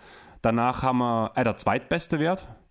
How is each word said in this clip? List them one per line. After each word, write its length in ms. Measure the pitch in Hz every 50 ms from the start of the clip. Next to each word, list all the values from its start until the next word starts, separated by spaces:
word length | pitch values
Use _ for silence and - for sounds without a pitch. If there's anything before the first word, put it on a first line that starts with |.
| - - - - - - - -
Danach 420 | - 120 113 117 117 127 123 - -
haben 160 | 131 127 123
wir, 320 | 123 120 117 113 110 - -
äh, 80 | - 127
der 140 | 117 101 -
zweitbeste 600 | - - 104 131 - - 170 170 - - - 151
Wert. 280 | 151 165 185 185 - - - - - _